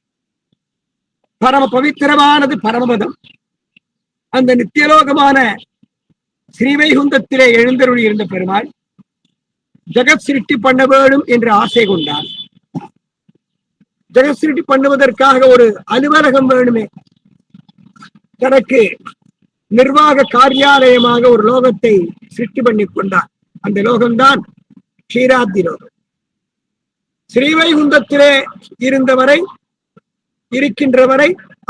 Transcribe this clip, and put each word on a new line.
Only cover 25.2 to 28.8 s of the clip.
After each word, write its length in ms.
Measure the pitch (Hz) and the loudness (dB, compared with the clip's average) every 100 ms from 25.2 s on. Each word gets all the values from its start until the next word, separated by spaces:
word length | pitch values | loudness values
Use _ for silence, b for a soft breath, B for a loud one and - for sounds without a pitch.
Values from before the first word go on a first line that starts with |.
| 254 254 240 190 170 | 0 0 0 -4 -4
லோகம். 260 | - - _ _ _ _ _ _ _ _ _ _ _ _ _ _ | -6 -20 _ _ _ _ _ _ _ _ _ _ _ _ _ _
ஸ்ரீவைகுந்தத்திலே 1000 | 240 277 320 330 302 294 294 226 285 285 277 269 - - - | -2 0 0 0 0 2 0 0 2 2 2 -2 -14 -20 -8